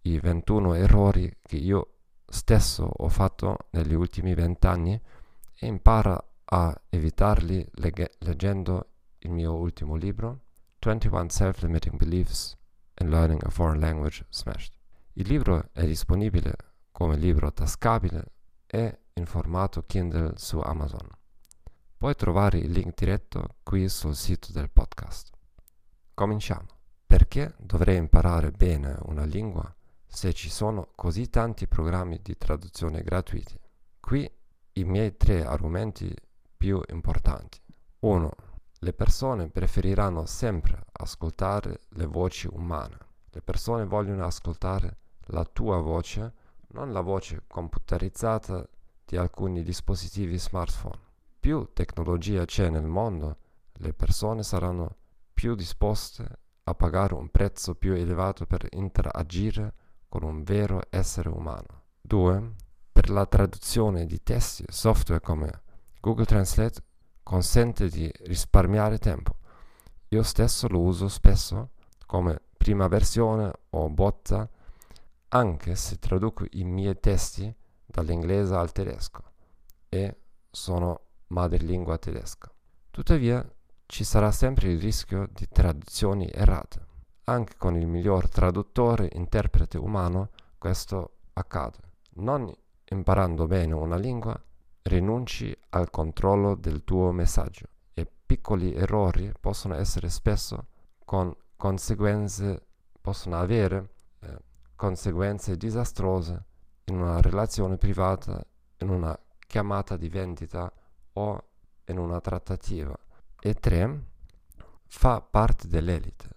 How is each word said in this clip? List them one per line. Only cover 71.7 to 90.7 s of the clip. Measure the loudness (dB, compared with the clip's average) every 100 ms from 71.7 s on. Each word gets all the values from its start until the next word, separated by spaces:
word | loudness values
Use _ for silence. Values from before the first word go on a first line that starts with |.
| -16 -20 -20 -6
come | -2 -2 -2 _ 2
prima | 2 4 2
versione | 4 2 2 0 0 -4 -8 -8
o | -4 -2
bozza, | 2 2 0 -2 -2 -2 -12 -18 -20 -20 -20 -20 _ 0
anche | 2 2 0 -4 -4
se | -4 -4
traduco | 0 0 0 -4 -8
i | -6
miei | -4 -2 -2 2
testi | 4 4 0 -6 -10 -12 -20 _ -10
dall'inglese | -6 -2 -2 0 0 0 0
al | -2
tedesco | -4 -6 -6 -8 -10 -18 -20 -20 -20 -20 -20 -8
e | -4 -4 -8 -20 -20 _
sono | -12 -4 -2 -2 -4 -12 -20 -6
madrelingua | -2 2 0 0 -2 -2 -6
tedesca. | -6 -8 -10 -14 -20 -20 _ -20 -14
Tuttavia, | -6 0 2 2 -2 -6 -16 _ -20 -14
ci | -8 0
sarà | 2 2
sempre | 2 2 2 0
il | 0
rischio | -2 -4 -4 -6 -6
di | -8 0
traduzioni | 2 2 0 -8 -2 0 0 -4
errate. | 0 2 2 -4 -12 -12 -20 -20 -10 -4
Anche | -4 -4 -4
con | -2 0
il | -2
miglior | -2 0 2 2
traduttore, | 4 4 2 -2 0 2 2 -2
interprete | -4 -4 -2 4 4 4 -2
umano, | -4 -2 -2 -2 -6 -12 -20 -8
questo | -4